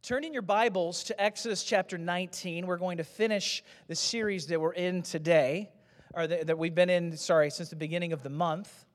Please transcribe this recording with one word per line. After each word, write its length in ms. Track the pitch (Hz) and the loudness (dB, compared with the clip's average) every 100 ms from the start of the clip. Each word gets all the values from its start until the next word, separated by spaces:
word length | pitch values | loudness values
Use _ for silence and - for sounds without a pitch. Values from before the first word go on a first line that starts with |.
Turn 200 | - 254 | -4 -4
in 100 | 320 | -2
your 100 | 285 | -6
Bibles 600 | 190 202 233 185 170 170 | 0 4 4 2 -2 -4
to 160 | - 220 | -8 0
Exodus 440 | 202 208 233 196 | 0 0 -4 -4
chapter 340 | - 202 185 180 | 0 0 0 -6
nineteen. 680 | 170 175 180 - 185 170 180 | -2 -2 -4 -8 -6 -6 -4
We're 100 | 175 | -2
going 220 | 185 170 | -2 -4
to 60 | |
finish 600 | 160 - 220 208 - - - - - | -8 -2 0 0 -2 -6 -8 -20 -10
the 60 | 165 | -4
series 500 | - 233 214 190 147 | -2 0 -2 -2 -2
that 140 | 165 | 0
we're 120 | 160 | 0
in 300 | 175 180 180 | 0 0 0
today, 640 | 170 160 156 165 131 165 208 - _ - - | -2 -4 6 6 6 0 -4 -14 _ -20 -10
or 140 | 175 165 | -4 -2
that, 180 | 170 160 | -2 0
that 120 | 160 | 0
we've 160 | 165 | 0
been 160 | 165 180 | 4 4
in, 260 | 180 170 160 | 4 0 -6
sorry, 340 | - 165 147 | 2 4 4
since 200 | - 165 | 0 -10
the 60 | 160 | -8
beginning 360 | 156 170 170 | -4 -4 -2
of 100 | 160 | -4
the 80 | 135 | -6
month. 540 | 143 170 160 202 - _ | -2 -2 -2 -8 -18 _